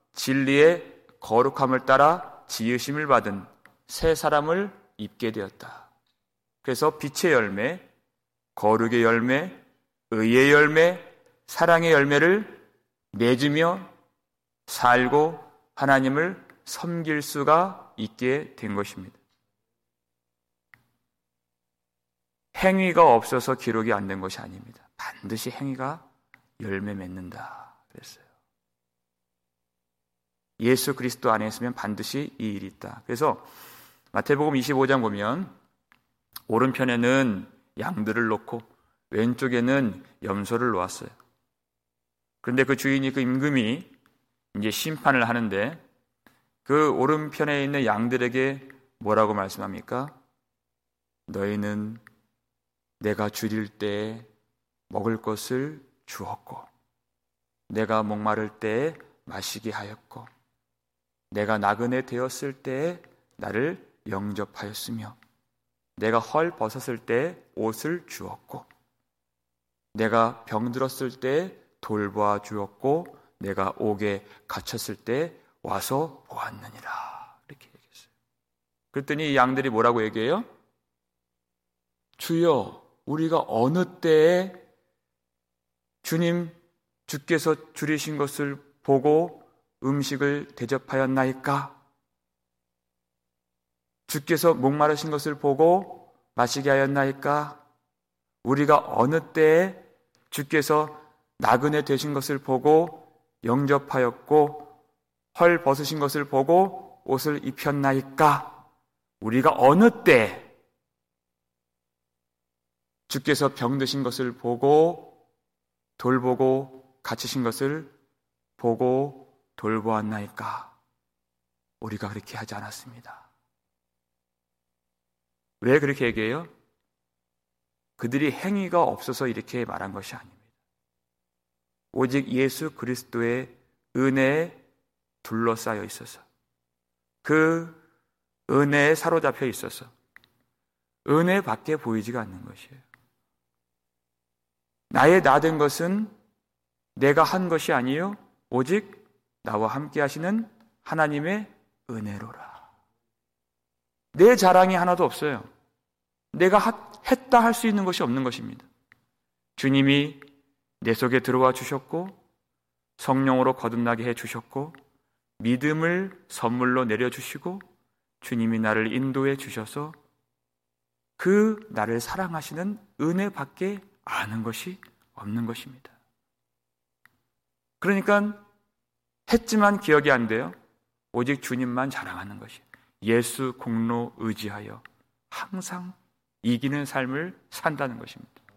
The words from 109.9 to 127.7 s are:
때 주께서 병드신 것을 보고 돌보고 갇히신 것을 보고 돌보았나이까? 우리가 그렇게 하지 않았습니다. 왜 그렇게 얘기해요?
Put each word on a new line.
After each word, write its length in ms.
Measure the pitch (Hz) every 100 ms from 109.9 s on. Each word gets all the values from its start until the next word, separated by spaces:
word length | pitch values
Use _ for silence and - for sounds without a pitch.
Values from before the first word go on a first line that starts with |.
| -
때 420 | 175 127 107 - - _ _ _ _ _ _ _ _ _ _ _ _ _ _ _ _ _ _ _ _ _ _ _ _ _ -
주께서 460 | 135 151 143 139
병드신 480 | - 123 139 131 139
것을 300 | 127 120 123
보고 960 | 117 120 120 139 151 165 170 - _ _ _ _ _ _ _ _ -
돌보고 1000 | 123 127 123 123 131 131 135 - _ _
갇히신 400 | - 113 127 135
것을 500 | 117 110 139 156 143 _ _ _ _ _ _ _
보고 840 | 120 113 127 131 143 135 - _ _ -
돌보았나이까? 1200 | 107 110 110 110 107 107 101 - - - - _ _ _ _ _ _ _ _ _ _ _
우리가 280 | 110 104 101
그렇게 280 | 104 - 113
하지 180 | 107
않았습니다. 760 | 104 104 - 127 120 - - _ _ _ _ _ _ _ _ _ _ _ _ _ _ _ _ _ _ _ _ _ _ _ -
왜 180 | 120 143
그렇게 260 | 139 139 120
얘기해요? 400 | 110 110 143 170 _ _ _ _ _ _ _ _ _ _ _ _